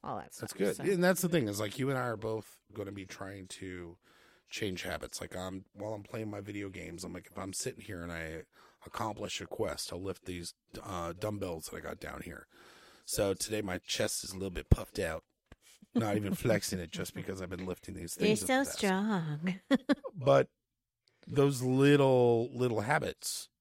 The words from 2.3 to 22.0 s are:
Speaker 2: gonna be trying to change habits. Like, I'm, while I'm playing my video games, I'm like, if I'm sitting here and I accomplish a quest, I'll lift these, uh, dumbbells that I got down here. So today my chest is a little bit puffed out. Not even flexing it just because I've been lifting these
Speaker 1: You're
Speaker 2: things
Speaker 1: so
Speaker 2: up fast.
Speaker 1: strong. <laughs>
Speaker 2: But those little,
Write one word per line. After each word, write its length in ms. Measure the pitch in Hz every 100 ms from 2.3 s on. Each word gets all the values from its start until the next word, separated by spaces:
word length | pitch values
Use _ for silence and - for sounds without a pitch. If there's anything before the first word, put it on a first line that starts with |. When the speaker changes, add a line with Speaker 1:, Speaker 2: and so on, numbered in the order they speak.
| 110 - - _
Speaker 2:
gonna 200 | 104 98
be 120 | 101 92
trying 420 | - 98 98 92
to 480 | - 95 90 87 85 _ _ _ _ _
change 320 | - 107 90
habits. 380 | 90 80 - -
Like, 140 | 87 90
I'm, 280 | 92 95 98
while 180 | 101 104
I'm 100 | 107
playing 260 | 101 120 110
my 100 | 104
video 280 | 101 101 98
games, 340 | 95 85 85
I'm 80 | 90
like, 120 | 90 -
if 40 | -
I'm 140 | 95
sitting 280 | 95 131 -
here 200 | - 92
and 100 | 85
I 300 | 82 80 80 78 _ - _
accomplish 560 | - - 113 104 101 -
a 60 | 95
quest, 460 | - 104 71 -
I'll 100 | 87
lift 240 | 98 95 -
these, 260 | 90 85 - _ -
uh, 300 | - 92 85 87
dumbbells 480 | 104 104 95 82 -
that 100 | -
I 40 |
got 200 | 82 -
down 200 | 78 71
here. 240 | - - - - - - - -
So 300 | - - 101
today 280 | 95 - 107
my 160 | 104 90
chest 440 | - - 107 -
is 60 | -
a 40 |
little 160 | 92 95
bit 200 | 82 71
puffed 280 | - 104 -
out. 240 | 90 80 - _ _ - _ - -
Not 220 | 247 110 104
even 180 | 101
flexing 440 | 185 131 107 - 92
it 120 | 85
just 220 | - 95
because 280 | - - 95
I've 80 | 90
been 160 | 90 92
lifting 280 | 90 -
these 220 | 90 85 -
Speaker 1:
You're 100 | 208
Speaker 2:
things 180 | 214 190
Speaker 1:
so 140 | 262
Speaker 2:
up 60 | 269
fast. 120 | -
Speaker 1:
strong. 760 | 202 185 214 196 160 147 175 185 -
<laughs> 440 | 269 - - -
Speaker 2:
But 340 | 190 131 139 - _ _ _ _ _ _ _ -
those 360 | 123 139 135
little, 840 | 127 131 139 143